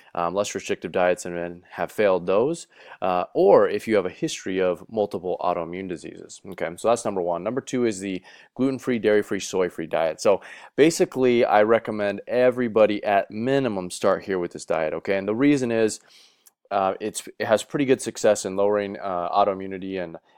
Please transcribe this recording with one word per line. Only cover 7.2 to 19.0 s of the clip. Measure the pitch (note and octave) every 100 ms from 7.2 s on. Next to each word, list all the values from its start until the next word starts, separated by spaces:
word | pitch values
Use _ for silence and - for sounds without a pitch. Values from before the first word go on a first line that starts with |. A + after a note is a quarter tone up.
one. | F2 E2+
Number | G2 B2+
two | - B2+ A#2
is | F#2+
the | G2 F#2 - - - -
gluten-free, | C3 B2+ - A#2+
dairy-free, | G#2+ G#2 G#2 G2+
soy-free | - F2+ F2+ - D#2+
diet. | D#2+ D#2+ D#2
So | A2 F#2+ - - - -
basically, | D#3 D#3+ F3+ C3 B2+ A#2+ -
I | G#2+
recommend | G#2+ A2+ - G#2+ G2+ G2+ -
everybody | A#2+ B2+ A#2+ A#2+ A2 G#2 G#2
at | - G2 -
minimum | G#2+ B2 C#3 C3 G2 F2+
start | - G#2 F2
here | G2+ F#2+
with | F2
this | - -
diet, | E2 D#2 D#2+
okay? | - G2
And | G2
the | A2+
reason | C#3+ C#3+ B2
is, | A2+ A2 - _ - _ _ _ _ -
uh, | G2 F#2+ F#2+
it's, | G#2+ - - -
it | A2+
has | G#2+
pretty | - D3+ C3
good | B2
success | A#2 - A2+ G#2
in | G2+ F#2+
lowering, | G2+ G#2 G2+
uh, | G2+